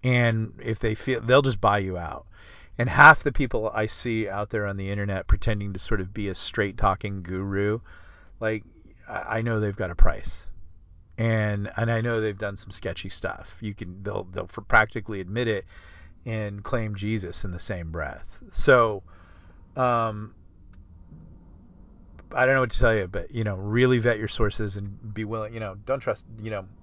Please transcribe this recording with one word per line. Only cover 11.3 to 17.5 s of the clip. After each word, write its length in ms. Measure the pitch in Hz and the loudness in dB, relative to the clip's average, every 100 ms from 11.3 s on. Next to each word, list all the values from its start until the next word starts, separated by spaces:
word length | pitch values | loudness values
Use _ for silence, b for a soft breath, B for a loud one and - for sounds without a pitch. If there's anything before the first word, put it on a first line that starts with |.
| 113 104 104 104 - | 0 0 -2 -6 -4
and 160 | 113 | -2
I 80 | 113 | 0
know 200 | 117 117 | 0 -2
they've 160 | 110 101 | -2 -4
done 200 | 104 101 | -8 -8
some 160 | - | -12
sketchy 360 | 98 - 87 95 | -10 -8 -8 -8
stuff. 480 | - 98 - - - | -8 -8 -8 -14 -10
You 120 | 110 | -10
can, 300 | 101 90 92 | -8 -12 -10
they'll, 220 | 98 98 | -8 -6
they'll 240 | 90 90 87 | -6 -8 -8
for 140 | - | -10
practically 580 | 101 110 107 113 101 104 | 2 4 4 -2 -8 -8
admit 260 | 90 110 117 | -6 -4 -2
it 180 | 104 - B B B B - - | -2 -6 B B B B -16 -8
and 380 | 113 104 101 | -6 -6 -8
claim 320 | 104 123 110 101 | -4 -4 -2 -4
Jesus 480 | 101 110 90 - | -4 -4 -4 -6
in 80 | 98 | -6